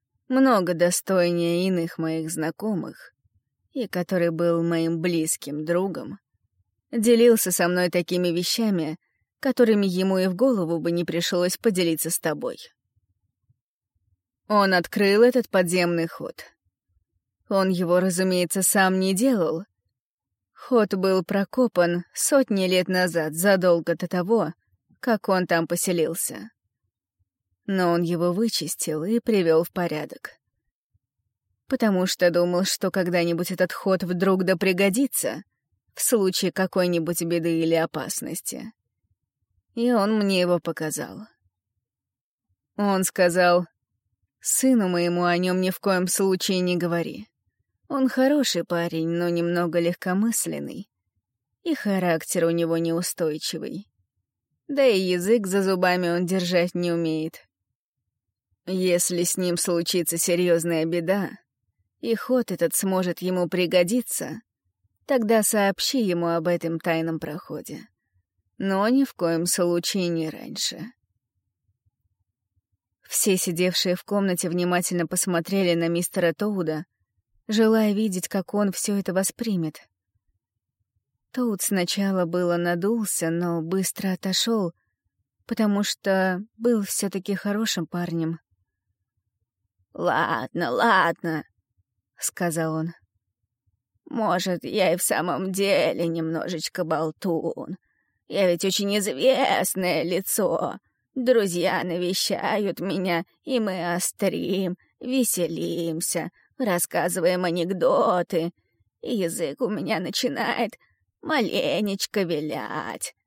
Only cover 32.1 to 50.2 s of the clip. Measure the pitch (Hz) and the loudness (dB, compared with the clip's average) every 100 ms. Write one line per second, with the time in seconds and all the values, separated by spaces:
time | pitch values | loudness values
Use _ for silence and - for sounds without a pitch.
32.1 | - 175 175 175 180 190 - 190 196 175 | 2 4 4 2 2 0 -2 -2 0 0
33.1 | 175 170 170 180 180 180 - 196 185 175 | 0 2 0 -2 -2 -2 -2 0 0 0
34.1 | 175 190 185 180 180 190 185 196 208 277 | 0 2 2 2 2 2 2 2 2 0
35.1 | - - 135 - _ _ _ _ - - | -2 -4 -6 -14 _ _ _ _ -6 0
36.1 | 226 190 - 180 - 185 190 180 170 160 | 2 2 0 -2 -2 -2 0 0 0 -2
37.1 | 170 165 170 170 165 165 165 165 151 117 | -2 -2 0 0 0 2 0 0 -4 -8
38.1 | - - - - - 220 - _ _ _ | -8 -8 -10 -10 -12 -12 -18 _ _ _
39.1 | _ _ _ _ _ _ 233 240 233 202 | _ _ _ _ _ _ -2 2 2 2
40.1 | 220 196 185 175 175 170 - 156 147 - | 2 2 2 4 2 0 -6 -6 -6 -8
41.1 | - 214 _ _ _ _ _ _ _ _ | -12 -16 _ _ _ _ _ _ _ _
42.1 | _ _ _ _ _ _ - 202 190 180 | _ _ _ _ _ _ -4 0 0 0
43.1 | - 175 180 180 175 170 _ _ _ _ | 2 2 4 4 4 2 _ _ _ _
44.1 | _ _ _ - - 262 240 185 175 175 | _ _ _ -4 2 4 4 2 2 2
45.1 | 175 175 175 185 185 185 - 202 180 185 | 2 2 2 2 2 0 0 0 2 0
46.1 | - 190 185 - 185 180 175 175 170 165 | 0 2 0 0 0 0 0 0 -2 -4
47.1 | - 214 _ _ _ _ _ - 277 262 | -8 -16 _ _ _ _ _ -6 0 0
48.1 | 262 269 294 247 175 - 175 170 165 165 | 2 4 4 2 -2 -2 -2 -2 -2 -2
49.1 | 170 175 170 170 175 175 170 170 175 185 | 0 0 0 0 0 0 0 0 -2 -2
50.1 | 190 | 0